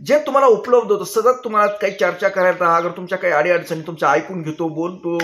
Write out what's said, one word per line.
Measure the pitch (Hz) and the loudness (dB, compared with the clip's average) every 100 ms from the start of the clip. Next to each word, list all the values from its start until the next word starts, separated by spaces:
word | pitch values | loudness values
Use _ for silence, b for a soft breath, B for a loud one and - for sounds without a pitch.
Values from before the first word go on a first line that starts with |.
| 147 | 0
जे | 294 | 0
तुम्हाला | 294 269 269 | 2 2 4
उपलब्ध | 208 240 247 208 | 4 4 2 2
होतं, | 202 | -2
सतत | 180 226 220 254 | -2 0 2 0
तुम्हाला | 233 214 208 | 0 2 2
काही | 208 190 | 0 -4
चर्चा | 196 180 175 196 | 0 -2 0 -2
करायला, | 196 185 170 175 165 | 2 0 2 2 2
अगर | 175 | 0
तुमच्या | 170 180 185 | -6 -8 -4
काही | 185 | 0
अडीअडचणी, | 151 165 170 151 160 | 2 2 0 -2 -8
तुमच्या | 156 160 151 | -8 -2 0
ऐकून | 151 165 185 | 0 0 -8
घेतो, | 156 156 165 | -8 -6 -6
बोलतो, | 156 170 185 170 170 | -4 -6 -6 -6 -4